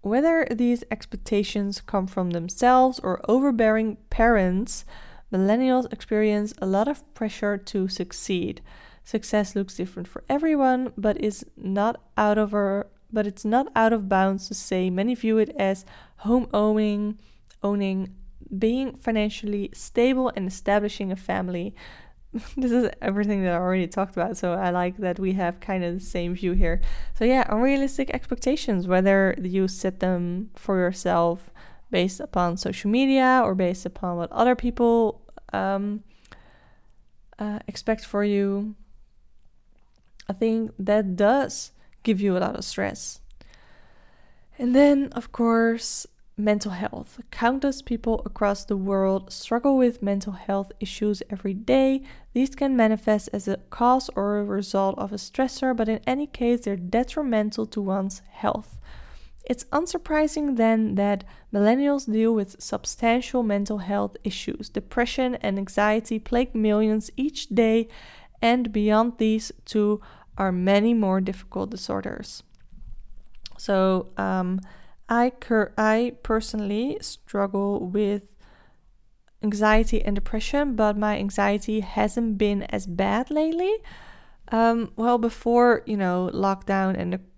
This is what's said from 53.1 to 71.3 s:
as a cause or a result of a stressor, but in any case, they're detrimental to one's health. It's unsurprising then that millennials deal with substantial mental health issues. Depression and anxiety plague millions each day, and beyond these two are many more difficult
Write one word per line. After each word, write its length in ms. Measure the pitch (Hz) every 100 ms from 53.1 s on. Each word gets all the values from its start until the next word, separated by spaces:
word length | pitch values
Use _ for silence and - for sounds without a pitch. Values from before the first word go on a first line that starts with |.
| 208 -
as 140 | 208 190
a 100 | 202 -
cause 360 | - 240 262 262 -
or 220 | 202 208
a 60 |
result 560 | 208 196 196 196 196 -
of 120 | 196
a 40 | 208
stressor, 600 | - - 262 - 262 240
but 140 | 220
in 100 | 220 -
any 220 | 262 294
case, 320 | - 240 240
they're 140 | 240 196
detrimental 880 | 180 254 254 - 285 220 214 214 214
to 140 | -
one's 400 | 196 190 190 190 -
health. 480 | - 214 - - - - - - - - - -
It's 180 | 247 -
unsurprising 840 | 285 349 349 - 302 302 302 294 240
then 360 | 226 220 220 196
that 280 | 202 202 - - -
millennials 600 | 208 208 247 285 285 269
deal 240 | 220 226 226
with 260 | 190 -
substantial 800 | - 214 - - 233 233 247 254
mental 380 | 220 202 202 208
health 360 | 180 202 202 -
issues. 460 | 208 - - - 208
Depression 640 | - - - 240 - 254 247
and 220 | 208 196
anxiety 640 | 196 - 208 214 220 220
plague 340 | - 240 254
millions 560 | 226 214 208 220 220 214 -
each 300 | 277 - -
day, 400 | 202 226 226 226 - - - - -
and 280 | 233 247 233
beyond 460 | 208 208 214 233 233
these 340 | 220 220 - - -
two 360 | 214 208 208 - - - -
are 140 | 190
many 420 | 180 185 202 220
more 260 | 233 196 190
difficult 520 | 190